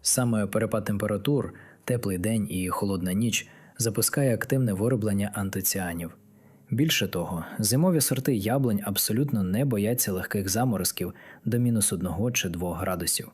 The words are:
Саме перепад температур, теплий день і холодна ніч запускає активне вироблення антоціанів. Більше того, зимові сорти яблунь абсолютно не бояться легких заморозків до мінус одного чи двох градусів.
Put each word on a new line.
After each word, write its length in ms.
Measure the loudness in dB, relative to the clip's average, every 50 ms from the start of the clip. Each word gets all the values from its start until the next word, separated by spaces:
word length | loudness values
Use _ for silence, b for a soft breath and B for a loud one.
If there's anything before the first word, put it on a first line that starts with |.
Саме 460 | _ 0 0 2 2 2 2 2 0 0
перепад 380 | 0 0 0 0 0 -2 -2
температур, 680 | -2 -2 -2 0 -2 -2 -2 0 2 0 2 0 -2 B B B B B B B
теплий 320 | -2 -2 0 0 -2 -2 0
день 300 | 0 0 0 0 0 0
і 200 | -2 -2 -2 -2
холодна 440 | -2 -2 -2 0 0 0 0 0 0
ніч 340 | 2 2 2 0 -2 -4 B B B B B B B
запускає 560 | -2 -2 0 0 0 0 2 2 2 2 2
активне 400 | 2 0 0 2 2 2 2 2
вироблення 580 | 2 2 2 2 2 2 2 2 2 0 0 -2
антоціанів. 840 | -4 -4 -2 -2 -2 -2 -2 -2 -2 -4 -4 -6 -6 -8 -8 -10 -16 _ -20 B B B B B B B B
Більше 360 | 0 2 2 2 2 2 0 0
того, 380 | -2 -4 -4 -2 -4 -6 -6 B B B
зимові 420 | 0 2 4 4 4 4 4 4
сорти 340 | 4 2 0 0 2 0 0
яблунь 440 | 2 2 2 2 2 2 2 2 0 -2
абсолютно 600 | -2 -2 -2 0 0 0 0 0 0 0 0 0
не 220 | 2 2 2 2
бояться 460 | 2 2 2 2 0 0 0 0 -2
легких 380 | -2 -4 -4 -2 -2 -2 -2 0
заморозків 640 | 0 0 2 2 0 0 0 -2 -2 -4 -6 -6 B B B B B B B
до 120 | -2 0 2
мінус 360 | 2 4 4 2 2 2 0
одного 380 | -2 -2 -4 -2 -2 -2 -2
чи 180 | -2 -2 -2 -2
двох 300 | -4 -2 -4 -4 -4 -4
градусів. 520 | -2 -4 -2 -2 -2 -2 -2 -4 -4 -8